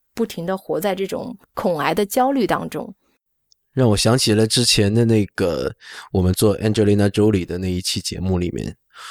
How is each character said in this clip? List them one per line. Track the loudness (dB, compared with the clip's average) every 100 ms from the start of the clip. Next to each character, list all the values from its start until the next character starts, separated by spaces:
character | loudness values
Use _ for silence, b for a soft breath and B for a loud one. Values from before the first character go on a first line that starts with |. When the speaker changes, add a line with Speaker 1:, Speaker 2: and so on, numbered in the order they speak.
| _
Speaker 1:
不 | -6
停 | -6 -6 -6
地 | -6
活 | -4 -4
在 | -2
这 | -4 -6
种 | -6 -10 -14 _
恐 | -4 -2 -2
癌 | -2
的 | -2 -2
焦 | 0 0
虑 | 2 0
当 | -2 -6
中。 | -10 -12 -16 _ _ _ _ _ _ _
Speaker 2:
让 | 0 2
我 | 4
想 | 2 2
起 | 2
了 | 2 2
之 | 2
前 | 2 2 2
的 | 2
那 | 4 2 0
个， | -2 -2 -2 -4 -8 B B B
我 | 0
们 | 2
做 | 2 2 2
Angelina | 0 2 4 4 2
Jolie | 4 4 2
的 | 0 -4
那 | -4
一 | -4
期 | -4 -6
节 | -6 -6
目 | -2 0
里 | -2
面， | -4 -8 -12 _ B B